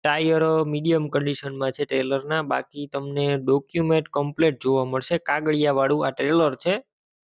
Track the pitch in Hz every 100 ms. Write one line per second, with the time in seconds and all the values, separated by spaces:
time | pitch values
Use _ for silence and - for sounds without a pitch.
0 | 151 151 160 160 160 160 151 151 160 165
1 | 151 143 143 139 139 135 135 131 143 135
2 | 131 139 143 160 143 131 - 147 143 139
3 | 139 143 143 143 131 139 - 165 160 160
4 | 151 143 143 147 160 131 131 135 127 131
5 | - 170 - 147 156 151 147 135 135 151
6 | 143 131 139 165 156 131 170 208 - _
7 | _ _